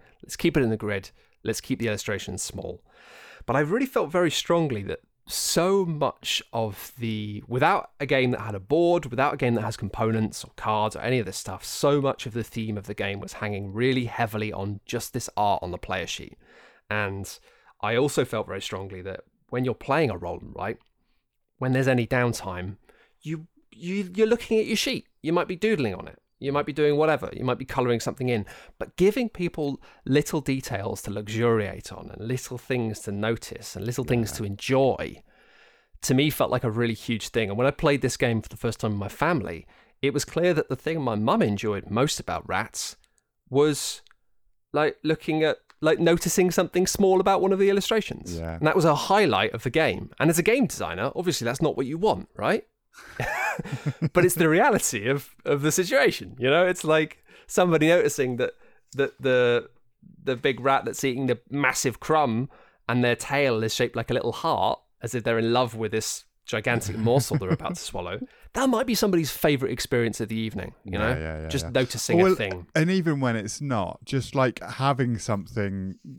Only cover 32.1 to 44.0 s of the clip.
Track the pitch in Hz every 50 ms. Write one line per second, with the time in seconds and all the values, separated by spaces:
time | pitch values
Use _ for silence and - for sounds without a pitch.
32.1 | - - 104 117 127 127 - - 123 117 - - 131 123 113 110 104 - - 107
33.1 | 101 101 107 113 113 107 - - - - - - - 98 98 120 120 - 120 -
34.1 | 127 120 113 107 - - 110 98 98 - - - 131 131 135 123 104 - 82 -
35.1 | - - - _ _ _ _ _ _ _ - _ _ _ _ _ _ - - -
36.1 | 135 127 147 151 - - 127 - - 123 - 117 107 117 120 117 110 - - -
37.1 | 117 101 - - - 117 110 98 101 110 127 139 - - 165 151 143 135 - 131
38.1 | - - 135 120 113 110 - - - - - 117 107 - - 110 104 101 98 90
39.1 | - - 147 165 180 135 95 87 85 78 - - _ _ _ _ _ - - 139
40.1 | 143 143 - - - 160 175 180 170 147 - - 135 - - 151 165 160 139 120
41.1 | 110 104 107 131 196 226 180 110 104 101 - 107 101 98 98 95 101 113 139 160
42.1 | - - - - 87 82 80 - 92 95 113 - - - - - - _ _ _
43.1 | _ _ _ _ _ _ _ - 127 139 147 151 143 - - - - -